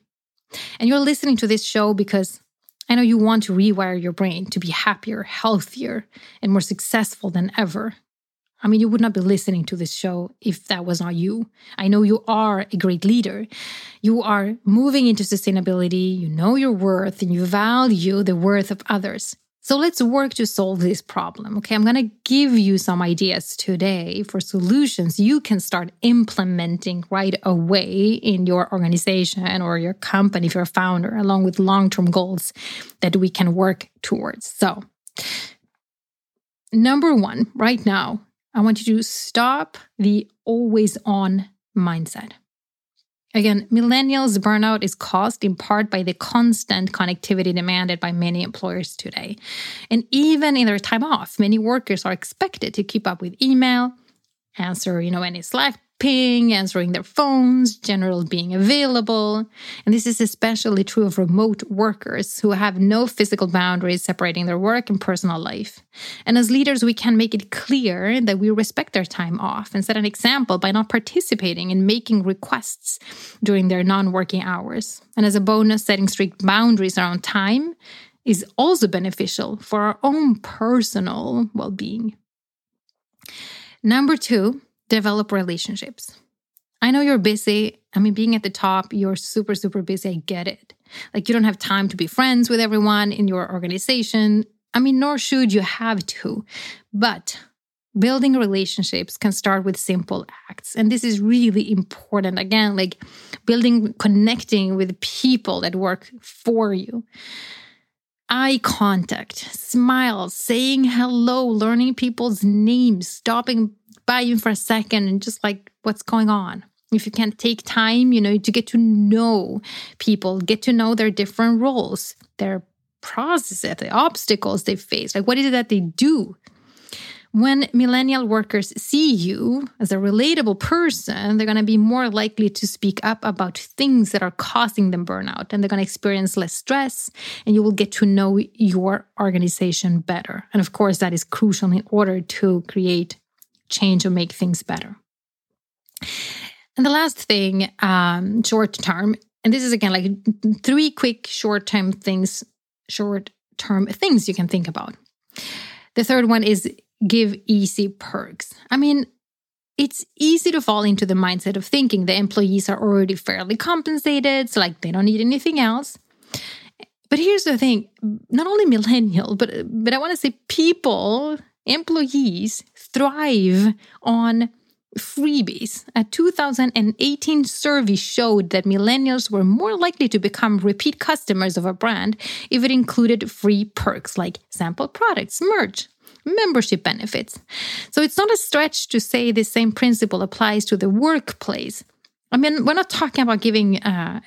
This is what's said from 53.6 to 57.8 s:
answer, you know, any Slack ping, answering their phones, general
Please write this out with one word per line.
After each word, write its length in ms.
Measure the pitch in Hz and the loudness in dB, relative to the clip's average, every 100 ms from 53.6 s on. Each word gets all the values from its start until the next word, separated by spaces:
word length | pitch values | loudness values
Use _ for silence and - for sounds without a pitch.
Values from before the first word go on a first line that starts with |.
| 254 247 247 247 _ _ _ _ _ - | 4 2 -2 -6 _ _ _ _ _ -8
answer, 440 | 180 180 185 175 | -6 -6 -4 -4
you 100 | 175 | -2
know, 100 | 175 | -4
any 200 | 180 175 | -4 -8
Slack 380 | - 247 277 220 _ - | -6 -2 -2 -4 _ -2
ping, 500 | 277 254 254 240 233 | 0 2 2 4 2
answering 420 | 202 185 185 175 | 2 0 -2 -2
their 100 | 175 | -4
phones, 760 | - - 285 262 254 254 240 | -4 -2 2 4 4 4 2
general 480 | - | 0